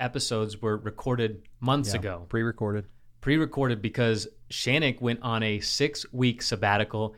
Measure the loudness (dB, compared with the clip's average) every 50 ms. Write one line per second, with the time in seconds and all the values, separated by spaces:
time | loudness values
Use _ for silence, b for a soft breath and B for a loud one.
0 | -4 -4 -2 -2 -2 0 0 0 0 -2 -2 -2 -2 0 0 0 -2 -6 -8 -4
1 | -2 0 0 2 2 0 -2 -4 -14 -18 -12 -4 0 2 2 2 2 0 -2 -2
2 | -2 -4 -6 -8 -6 -2 0 0 2 0 0 -2 -2 -2 -2 -2 -4 -8 -12 -20
3 | -20 -20 -16 -6 0 2 2 4 2 2 0 0 2 2 2 0 -2 -2 0 2
4 | 2 4 2 2 -2 -6 -12 -16 -16 -12 -8 -4 0 2 2 4 4 2 0 0
5 | -2 -2 -2 -2 -2 -2 0 0 0 0 0 0 -2 -2 0 0 0 0 0 -4
6 | -10 -6 -2 2 2 2 2 0 -2 -4 -2 0 2 4 4 4 2 0 -2 -2
7 | -4 -4 -6